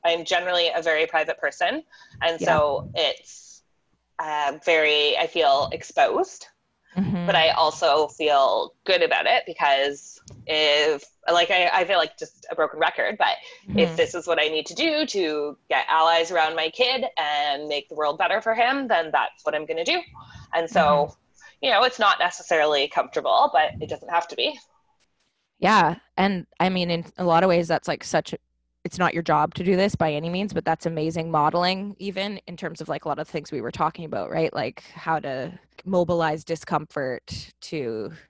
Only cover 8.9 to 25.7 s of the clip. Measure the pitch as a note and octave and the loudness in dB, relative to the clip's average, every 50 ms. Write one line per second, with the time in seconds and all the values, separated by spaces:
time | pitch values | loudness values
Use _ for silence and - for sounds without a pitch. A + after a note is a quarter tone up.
8.9 | F#3+ F3 E3+ - - F#2 D#2 A#2+ G3+ B3+ - - E3 - E3+ C#3+ C#3 C#3 C#3 C#3+ | 2 2 4 2 2 2 2 2 2 2 0 -4 -6 -2 2 2 2 2 2 0
9.9 | C#3+ C#3+ - - - - _ - - - - - D#3 D#3 D#3 D3+ D3 D3 D3+ D#3 | -2 -6 -14 -20 -20 -20 _ -20 -20 -20 -8 -4 -2 0 2 4 4 4 4 2
10.9 | D#3 C#3+ - - _ _ _ - E3 F3 F3 E3+ G3 F3+ F3+ E3+ - F#3+ F3+ E3 | 0 -2 -4 -14 _ _ _ 2 2 2 4 4 2 2 2 2 2 2 0 2
11.9 | G3 F3+ D#3+ D#3+ - - - - _ _ - - F3 E3 D#3+ D3 - D#3 D#3+ D#3+ | 2 0 0 0 -4 -12 -16 -16 _ _ -14 -12 -2 -2 -2 -2 0 0 -2 -2
12.9 | - - A#2+ - G#3+ G#3 F#3 A2+ - - - - - - _ - - G3+ E3 E3+ | 0 0 -2 -2 0 0 0 0 0 -2 -6 -18 -20 -20 _ -4 2 2 2 2
13.9 | D#3+ E3 E3 - - F3 D#3+ E3+ E3 D#3 D3+ D3+ D#3 D#3 D3 - E3+ - D4 E4 | 4 0 0 0 0 -8 -2 -2 0 2 2 0 0 -4 -6 -6 -6 -2 -2 0
14.9 | D4+ D4+ D#4 C4 - G3+ F#3 D#3+ D3+ D3+ D3 D3 C#3+ _ _ _ D3+ C3+ - - | 0 0 -2 -2 -2 -2 -2 -2 -2 -2 -4 -6 -8 _ _ _ -2 -2 0 0
15.9 | - D#3+ D#3+ E3+ E3+ E3+ E3 E3 F#3 E3+ D#3 D#3 E3 E3 D#3 D#3+ - - B3 B3 | 2 4 4 4 4 4 2 0 0 0 0 0 0 -2 -4 -4 0 0 0 0
16.9 | C4 C4 A3+ B3 - - D#3 D3 D3 D3 D3 D3 C#3+ C#3 D3+ D3+ D3 D3 C#3+ _ | 0 -2 -4 -4 -4 -4 -2 -2 0 -2 0 -2 -2 -4 -4 -6 -6 -6 -6 _
17.9 | D#3+ D3+ D3+ D3 D3 - F#3+ E3+ F#3 G#3+ A3+ A3+ A3+ A3 A#3+ A#3+ C4+ C#4 C4+ A#3+ | -6 -2 -2 -2 0 0 0 0 0 0 0 -2 0 2 2 2 2 -2 0 0
18.9 | G#3+ E3+ E3 D#3 D3+ C#3+ A#2+ - - _ - D3+ D3+ D3+ D#3 D3+ D#3+ E3 E3+ B3+ | 0 0 0 0 0 0 0 0 -6 _ -6 -4 -4 -4 -4 -4 -6 -4 -2 -2
19.9 | E4 F4+ E4 - - - - - - - - - - E3 E3+ E3 - G3 D#3+ D3 | -2 -2 -2 -8 -18 -20 -20 -20 -20 -20 -16 -6 -4 -4 -4 0 2 2 4 4
20.9 | D3 D3 D3 D3+ - _ _ _ _ _ - - - _ - C4 A#3 G3 A#3+ B3+ | 4 2 2 -2 -4 _ _ _ _ _ -20 -20 -18 _ -2 0 2 4 2 2
21.9 | B3 - A3 G3+ F#3+ - - F3+ - - E3+ - F3+ D#3+ D3+ D3+ D3+ C#3+ C#3 C#3+ | 2 2 2 2 4 2 0 -2 -2 -6 -4 0 2 2 2 2 2 2 0 0
22.9 | - - B2 B2+ - D#3+ C#3 C3+ F#2+ A#2+ C#4 D4 - E3 D#3 D3 - D#3 D3+ C#3+ | 0 -2 -2 -2 -2 -4 0 2 4 4 4 4 4 2 2 2 -2 -6 -10 -8
23.9 | D#3 C#3+ - - E3+ E3+ E3+ - - - - D4 D4 A#3+ - _ _ _ _ _ | -10 -10 -8 -2 -2 -2 -2 -2 -4 -4 -4 -4 -4 -8 -16 _ _ _ _ _
24.9 | _ _ _ _ _ _ _ _ _ _ _ _ _ _ - F3+ | _ _ _ _ _ _ _ _ _ _ _ _ _ _ 2 4